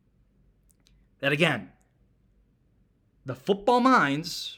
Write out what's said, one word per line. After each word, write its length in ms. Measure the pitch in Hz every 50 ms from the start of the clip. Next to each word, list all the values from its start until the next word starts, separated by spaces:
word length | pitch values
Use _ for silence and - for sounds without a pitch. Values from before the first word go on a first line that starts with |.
| _ _ _ _ _ _ _ _ _ _ _ _ _ _ _ _ _ _ _ _ _ _ _ _
that, 120 | 135 139
again, 400 | 151 147 170 156 135 107 90 - _ _ _ _ _ _ _ _ _ _ _ _ _ _ _ _ _ _ _ _ _ _ _ _ _ _ _ _ _ _ -
the 80 | 135 131
football 460 | - - - 202 196 - 254 240 247
minds 760 | 240 262 254 214 151 139 139 151 170 - - - - - -